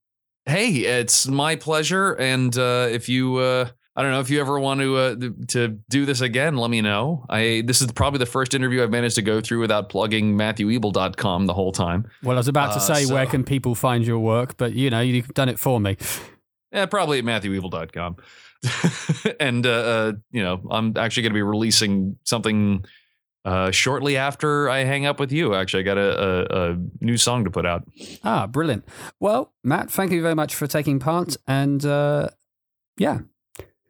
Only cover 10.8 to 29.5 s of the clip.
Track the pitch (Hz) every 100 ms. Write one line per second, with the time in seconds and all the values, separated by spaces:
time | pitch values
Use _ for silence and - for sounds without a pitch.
10.8 | 104 95 92 92 101 90 95 90 95 95
11.8 | 87 87 117 - 123 127 120 143 143 -
12.8 | - 147 139 135 131 135 123 139 127 117
13.8 | 131 120 113 117 110 113 123 - 120 110
14.8 | 135 117 123 123 120 - 131 - 139 123
15.8 | 98 98 - - - - _ _ _ 202
16.8 | 190 208 156 135 117 110 98 95 90 87
17.8 | 82 85 87 87 - - - - 123 -
18.8 | 175 - - - 220 - 143 120 123 117
19.8 | 117 113 110 107 - 120 90 92 - 110
20.8 | 113 107 113 120 113 107 101 107 113 -
21.8 | 107 98 95 - - 117 110 107 104 95
22.8 | 98 - _ _ _ _ 95 92 92 95
23.8 | 131 143 143 135 139 139 151 147 139 135
24.8 | 131 139 143 143 139 147 151 98 95 95
25.8 | 95 98 98 - 98 90 - 95 85 87
26.8 | 87 - 113 120 - 123 95 87 87 87
27.8 | - - - - - 196 101 135 160 104
28.8 | - - - - 202 226 302